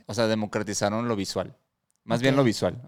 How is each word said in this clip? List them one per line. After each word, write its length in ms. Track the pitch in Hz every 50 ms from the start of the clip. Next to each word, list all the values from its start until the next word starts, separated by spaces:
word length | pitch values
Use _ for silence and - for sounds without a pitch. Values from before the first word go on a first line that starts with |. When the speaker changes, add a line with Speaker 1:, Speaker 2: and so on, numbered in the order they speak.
| - -
Speaker 1:
O 60 | 107
sea, 140 | 113 117 110
democratizaron 840 | 110 110 107 101 - 110 104 98 101 - 107 101 104 110 120 120
lo 80 | 117 98
visual. 400 | 95 - - 98 90 - - _ _ _ _ _ _ _ _ _ _
Más 160 | - 113 120
bien 120 | 123 135 135
Speaker 2:
Ok. 40 | 139
Speaker 1:
lo 60 | 139
visual. 360 | 120 104 - - 90 - 120 123